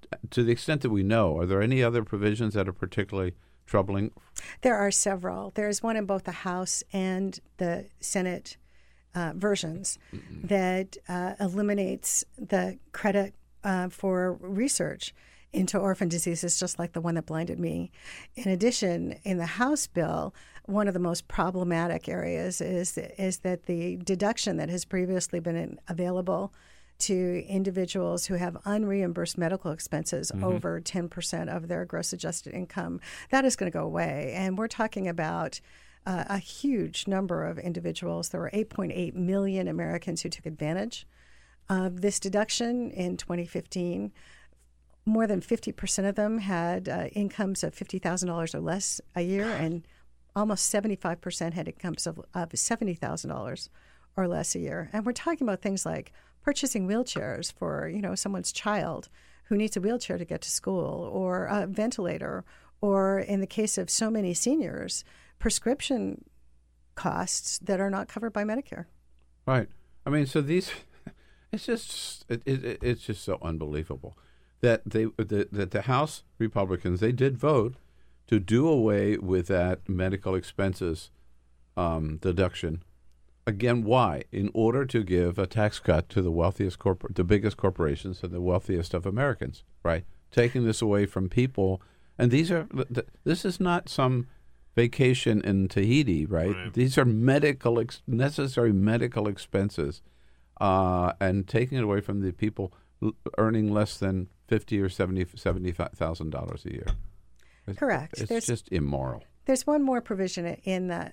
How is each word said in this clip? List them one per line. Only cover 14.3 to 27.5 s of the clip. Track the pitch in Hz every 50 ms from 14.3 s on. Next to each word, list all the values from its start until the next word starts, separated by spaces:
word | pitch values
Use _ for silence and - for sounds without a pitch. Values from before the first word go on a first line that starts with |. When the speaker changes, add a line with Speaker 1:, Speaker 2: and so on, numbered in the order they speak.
| 175
Speaker 2:
research | - 180 185 196 196 254 285 - - 165 151 - - - - - - - - - - - -
into | - - 190 175 - 185
orphan | 190 196 185 - 175
diseases, | 170 170 170 - 175 170 165 - 170 - -
just | 180 180 -
like | - 175 170 -
the | 170
one | 165 170 165
that | 160 160
blinded | - 160 160 170 175 - 175
me. | 170 165 160 170 170 - - - - - - - - - -
In | - 233 190
addition, | 185 175 214 247 240 - 208 180 170 170 170 - - - -
in | 202 185
the | 175 170
House | 165 - 208 247 277 302 285 -
bill, | - - 170 156 160 160 160 156 190 - - - - - - -
one | - 196 214 208
of | 202 180
the | 175
most | 180 170 170 - -
problematic | - - - 170 180 185 180 180 175 170 165 170 170 165 165 -
areas | - 170 180 - 170 175 160 180 185 175 -
is, | 170 180 185 175 180 - -
is | - 180 - - - 190 185 185 -
that | - 185 180 175 -
the | - 175 170 170 180 175
deduction | 180 180 - 190 180 202 208 233 - - 202 170
that | 156 151 160
has | 180 180 -
previously | - 196 180 180 180 190 180 - - - 170
been | 165 170 165
in, | 165 165 - - - -
available | - 175 165 180 180 180 185 180 190 180 175 196 196 - - - - - - - - - -
to | - - 190 180 185 180 180 - -
individuals | 196